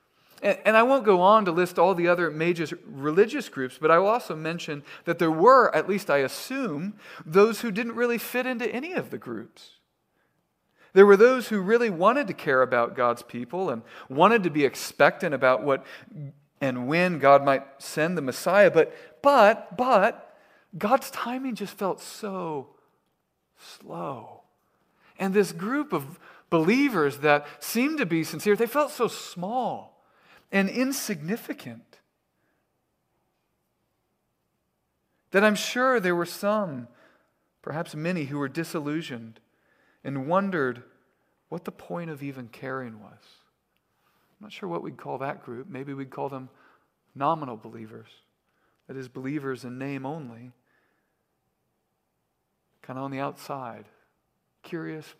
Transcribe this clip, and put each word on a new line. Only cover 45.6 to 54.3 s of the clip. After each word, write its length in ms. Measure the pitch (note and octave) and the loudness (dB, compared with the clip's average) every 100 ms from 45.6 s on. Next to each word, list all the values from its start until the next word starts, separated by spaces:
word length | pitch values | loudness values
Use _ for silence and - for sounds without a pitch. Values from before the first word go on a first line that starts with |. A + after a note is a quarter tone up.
| C3 | -14
Maybe 260 | B2+ C#3+ | -14 -12
we'd 160 | C#3 C3+ | -12 -12
call 180 | C3+ C#3 | -10 -10
them 200 | C3+ C3 _ _ _ _ _ _ | -10 -16 _ _ _ _ _ _
nominal 420 | C3+ C#3+ E3 C#3 A2+ | -6 -4 -2 -6 -14
believers. 520 | A2+ A2+ A2 A2+ A2+ _ _ _ _ _ _ _ - | -16 -18 -18 -20 -20 _ _ _ _ _ _ _ -18
That 100 | C3 | -14
is, 120 | B2+ | -14
believers 560 | C#3 C3 D3+ C#3 B2+ | -10 -8 -6 -6 -8
in 140 | B2 B2+ | -10 -10
name 280 | C#3 C#3 C3 | -10 -8 -8
only, 460 | D#3+ C3+ A2+ B2 - _ _ _ _ _ _ _ _ _ _ _ _ _ _ _ _ _ _ _ _ _ _ | -10 -12 -16 -20 -20 _ _ _ _ _ _ _ _ _ _ _ _ _ _ _ _ _ _ _ _ _ _
kinda 180 | - B2+ | -16 -12
on 100 | C3+ | -10
the 80 | C3+ | -8
outside, 680 | C#3+ C#3+ - C#3 B2+ G#2+ G#2 _ _ _ _ | -8 -10 -12 -12 -12 -14 -20 _ _ _ _